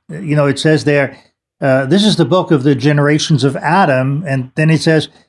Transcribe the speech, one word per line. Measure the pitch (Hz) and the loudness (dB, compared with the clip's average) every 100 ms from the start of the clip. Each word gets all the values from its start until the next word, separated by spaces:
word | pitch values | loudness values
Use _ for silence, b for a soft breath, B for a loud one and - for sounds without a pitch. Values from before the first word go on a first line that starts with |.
| - | -16
you | 156 180 147 | -12 -4 0
know, | 143 | 0
it | 139 | 0
says | 160 156 147 | 0 0 2
there, | 143 135 B B _ _ _ | 0 -2 B B _ _ _
uh, | 143 131 135 | -2 0 0
"This | 185 214 | 0 2
is | 165 | 0
the | 147 | 0
book | 180 170 | 0 0
of | 156 | 0
the | 135 135 | 2 0
generations | 135 147 143 151 - 151 | 0 2 2 0 0 0
of | 135 131 | 0 -2
Adam." | 151 180 180 131 131 139 175 | -2 0 2 0 -2 -4 -4
And | 135 123 - | -6 -6 -2
then | 156 | 0
it | 156 | 2
says, | 165 160 147 b | 2 0 0 b